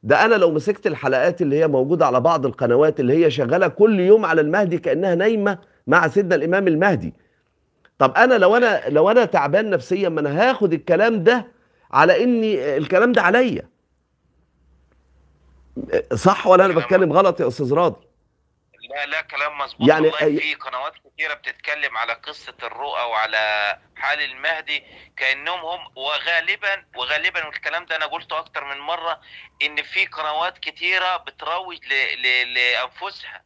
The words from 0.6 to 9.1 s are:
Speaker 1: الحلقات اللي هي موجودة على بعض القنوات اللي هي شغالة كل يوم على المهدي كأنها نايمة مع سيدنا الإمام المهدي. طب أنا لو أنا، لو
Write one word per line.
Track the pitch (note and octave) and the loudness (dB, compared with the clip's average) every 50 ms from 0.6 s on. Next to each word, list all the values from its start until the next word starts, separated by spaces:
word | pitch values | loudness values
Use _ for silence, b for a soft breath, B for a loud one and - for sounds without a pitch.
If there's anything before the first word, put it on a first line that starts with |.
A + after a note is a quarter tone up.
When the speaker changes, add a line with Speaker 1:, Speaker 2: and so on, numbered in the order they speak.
| - G#3 G3+ - _ G3+ | -2 -4 -6 -2 _ -6
Speaker 1:
الحلقات | D#3 - - C3 C3+ C3 C3 F3 F3 F3 | -6 -2 -2 0 0 2 0 0 0 0
اللي | F3+ C#3+ C#3 D3 | -2 0 2 2
هي | D#3+ D3+ | 2 2
موجودة | C#3+ C3 C3 C#3 E3+ E3 D#3+ | 2 0 0 0 2 2 2
على | C#3 B2 B2+ | 2 2 2
بعض | A#2+ E3 E3+ D#3 C3 | 2 2 0 0 -2
القنوات | C3 A2+ - C3 A#2 A#2+ B2+ D3+ D#3 D3 - | -4 -4 -2 0 2 4 4 4 2 2 0
اللي | C3+ B2 C3+ E3 E3+ | 0 2 2 4 4
هي | D#3 | 2
شغالة | A#2 C3 C#3 A#2 C#3+ F3+ F#3+ E3+ | 2 0 -2 0 2 2 2 0
كل | - - G#3 A3 A3 F#3+ | 4 4 4 4 6 4
يوم | F3+ F#3 G#3 A3 G#3+ | 6 6 6 6 6
على | E3+ E3 D#3+ | 2 2 2
المهدي | D3+ D3+ E3 G3+ G#3 F3+ E3 D#3+ | 2 2 2 0 0 0 -2 -4
كأنها | - E3 C3+ D#3 F#3 F#3+ F3 | -2 -2 -2 0 0 0 0
نايمة | E3+ F#3+ A3 A#3 G#3+ G3 G3+ G3 F#3 b b b b b - | 2 2 2 2 2 0 -2 -2 -4 b b b b b 2
مع | C#3+ F3 E3+ D#3+ | 2 4 4 4
سيدنا | - G3 G3+ F3 F#3+ | 2 0 0 2 0
الإمام | D3+ C#3+ E3 F3 G3 G3 F#3 | 0 2 0 0 2 2 2
المهدي. | D#3+ D3+ F3+ G3+ F3+ A#2+ - E2 - _ _ _ _ _ _ _ _ _ _ _ _ _ _ _ _ _ | 2 2 2 2 2 0 -4 -8 -12 _ _ _ _ _ _ _ _ _ _ _ _ _ _ _ _ _
طب | C3 C3 C3 D3 | 2 2 4 4
أنا | E3+ B3+ B3+ | 4 4 6
لو | A3 F#3 F3+ G#3+ B3 | 4 4 4 4 4
أنا، | A#3+ A#3 G3+ C#3 - A#2 | 4 2 0 0 -2 0
لو | C#3+ D3 D#3+ G3 | 2 4 4 6